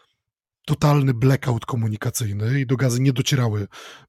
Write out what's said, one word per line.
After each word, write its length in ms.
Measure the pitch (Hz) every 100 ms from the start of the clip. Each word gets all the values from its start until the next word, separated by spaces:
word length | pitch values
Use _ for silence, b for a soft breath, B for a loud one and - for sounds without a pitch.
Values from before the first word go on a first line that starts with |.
| b b _ _ _ _ -
totalny 480 | 147 147 147 135
blackout 520 | 117 131 135 - 113 -
komunikacyjny 920 | 117 110 107 117 - 110 101 110 139
i 60 | 131
do 100 | 131
Gazy 260 | 135 120
nie 120 | 135
docierały 540 | 123 - 147 120 104 98 B B B